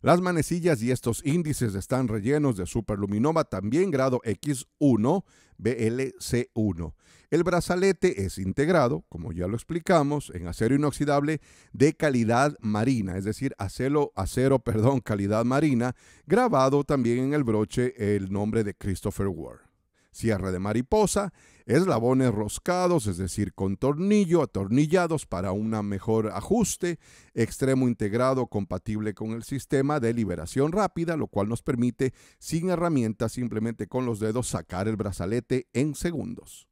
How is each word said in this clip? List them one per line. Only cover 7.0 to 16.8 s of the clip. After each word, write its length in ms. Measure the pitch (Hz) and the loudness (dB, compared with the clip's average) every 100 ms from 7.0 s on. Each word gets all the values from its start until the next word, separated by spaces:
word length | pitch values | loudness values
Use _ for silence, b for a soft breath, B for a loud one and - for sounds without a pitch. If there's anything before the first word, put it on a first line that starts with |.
| b b b | b b b
El 140 | 156 | 0
brazalete 800 | 175 175 - 180 190 180 190 131 | 2 0 0 0 2 2 0 0
es 140 | 95 - | -4 -4
integrado, 640 | 95 - 147 180 123 151 - | -4 0 2 4 4 0 -6
como 240 | - - | -12 -10
ya 140 | 82 90 | -6 -4
lo 80 | 113 | -4
explicamos, 760 | - 165 160 175 139 147 - | -6 -8 2 4 4 -2 -4
en 140 | 90 90 | -8 -8
acero 260 | 92 113 | -2 2
inoxidable 680 | 139 147 - 147 143 147 156 b b b | 2 2 0 0 2 0 -4 b b b
de 200 | - 143 156 | 4 4 4
calidad 580 | 160 127 110 117 143 147 | 0 2 2 4 2 0
marina, 560 | 107 104 117 131 95 90 | -2 0 2 0 0 -4
es 80 | 98 | -4
decir, 280 | 110 131 - | -4 -6 -4
acero, 560 | 101 - 127 147 143 - | -8 -4 0 0 0 -2
acero, 440 | 95 - 131 135 | -4 2 4 4
perdón, 420 | - 110 110 139 | 2 2 4 2
calidad 420 | - 107 98 107 | 0 -2 0 0
marina, 500 | 117 131 156 123 123 120 b b - | 2 2 2 2 0 -4 b b 0
grabado 600 | 196 247 143 135 143 | 2 4 4 4 4